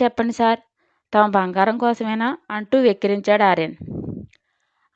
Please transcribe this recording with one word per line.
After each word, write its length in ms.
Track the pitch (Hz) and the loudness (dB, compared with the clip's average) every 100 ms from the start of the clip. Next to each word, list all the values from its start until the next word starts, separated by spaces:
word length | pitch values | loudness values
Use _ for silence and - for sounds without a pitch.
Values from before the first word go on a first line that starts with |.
చెప్పండి 300 | 240 240 233 | -2 0 -4
సార్, 260 | 226 226 226 _ _ _ _ _ | 0 0 0 _ _ _ _ _
తమ 120 | 214 208 | 2 2
బంగారం 520 | 196 185 185 202 233 | 2 0 0 0 0
కోసమేనా?" 600 | 240 233 220 220 233 320 - | -2 -2 -4 -4 -4 -6 -10
అంటూ 280 | 214 202 269 | -10 -2 2
వెక్కిరించాడు 640 | 247 196 202 202 196 208 | 2 2 -2 -2 0 2
ఆర్యన్. 320 | 202 170 160 165 - - - - - _ _ _ _ _ _ | 4 2 -2 -8 -12 -12 -10 -12 -14 _ _ _ _ _ _